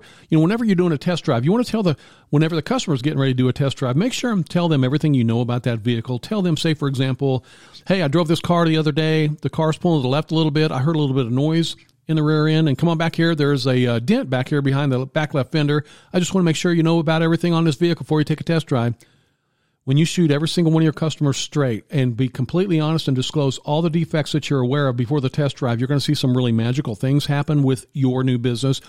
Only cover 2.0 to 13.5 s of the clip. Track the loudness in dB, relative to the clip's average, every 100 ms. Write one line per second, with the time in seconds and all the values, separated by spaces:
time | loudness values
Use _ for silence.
2 | -6 -20 _ 0 2 0 -2 -2 -2 -2
3 | -2 0 0 2 0 0 -2 -2 -2 0
4 | 0 -2 -2 -2 -2 -2 0 2 2 0
5 | 2 2 2 0 0 -2 -2 -4 -2 -2
6 | -4 -8 -6 -2 -2 0 -2 -2 -2 -2
7 | -2 -2 -2 -2 -6 -18 -20 -12 -4 0
8 | 0 0 2 0 0 2 2 2 0 0
9 | 0 0 0 -2 -6 -2 -2 0 0 2
10 | 2 0 0 0 0 2 0 0 0 0
11 | 0 0 0 0 0 0 -2 -6 _ _
12 | -4 0 2 2 2 2 2 2 0 0
13 | -2 0 0 2 0